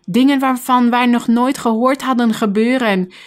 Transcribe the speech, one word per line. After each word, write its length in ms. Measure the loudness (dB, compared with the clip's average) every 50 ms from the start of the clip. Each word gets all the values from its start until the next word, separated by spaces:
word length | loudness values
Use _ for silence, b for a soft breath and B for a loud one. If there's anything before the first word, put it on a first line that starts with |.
| B
Dingen 340 | -2 0 2 2 4 2 2
waarvan 500 | 0 -2 -2 -4 -2 0 2 2 2 2
wij 160 | 2 2 2
nog 220 | 2 0 0 0 0
nooit 300 | 0 2 0 0 -2 -2
gehoord 440 | -2 -2 -2 0 0 0 -2 -2
hadden 320 | -2 -2 -2 0 0 0 -2
gebeuren. 800 | -2 -2 -2 0 0 0 0 0 0 0 0 0 -2 -2 -4 B B B